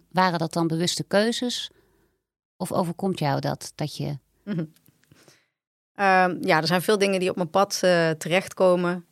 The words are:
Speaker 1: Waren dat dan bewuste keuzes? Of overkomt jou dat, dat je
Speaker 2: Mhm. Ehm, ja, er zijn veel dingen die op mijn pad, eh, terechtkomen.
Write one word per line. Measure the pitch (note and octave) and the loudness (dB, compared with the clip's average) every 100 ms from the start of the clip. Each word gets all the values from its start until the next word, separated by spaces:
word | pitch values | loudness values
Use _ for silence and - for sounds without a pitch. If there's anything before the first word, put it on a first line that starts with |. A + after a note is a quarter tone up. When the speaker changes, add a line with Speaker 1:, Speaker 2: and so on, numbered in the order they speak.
| - | -4
Speaker 1:
Waren | F3+ F#3 E3+ | 0 0 0
dat | E3 | -4
dan | F3 E3 | -2 -2
bewuste | D#3+ F3 - | -2 -2 -4
keuzes? | - G3 A3 A3+ B3 - - _ _ _ _ _ _ _ _ - | -2 0 0 -2 -6 -6 -10 _ _ _ _ _ _ _ _ -12
Of | F3+ | -4
overkomt | - E3+ - G3 - | -2 -2 -2 -4 -2
jou | D3 C#3+ | -2 0
dat, | C#3 C#3+ - | -2 -6 -10
dat | - D3+ - | -8 -8 -6
je | C#3+ C#3+ - _ | -8 -8 -14 _
Speaker 2:
Mhm. | G3+ F3 D#3+ _ _ _ _ _ _ _ _ _ _ _ _ | -8 -8 -8 _ _ _ _ _ _ _ _ _ _ _ _
Ehm, | - G3 F#3 F3+ F3 | 0 4 6 4 0
ja, | F#3+ D#3+ | 2 2
er | E3 | 2
zijn | F3+ | 0
veel | E3 G#3 | 2 2
dingen | G3 F#3+ | 2 0
die | F#3 | -2
op | F#3+ | -2
mijn | E3+ | 0
pad, | F#3+ G3 - | 0 0 2
eh, | F#3 F3 E3 | 2 4 2
terechtkomen. | D#3+ D#3+ F3+ F#3+ - F#3 F3+ F3 F3+ - | -2 -2 -2 -2 2 2 4 0 -4 -10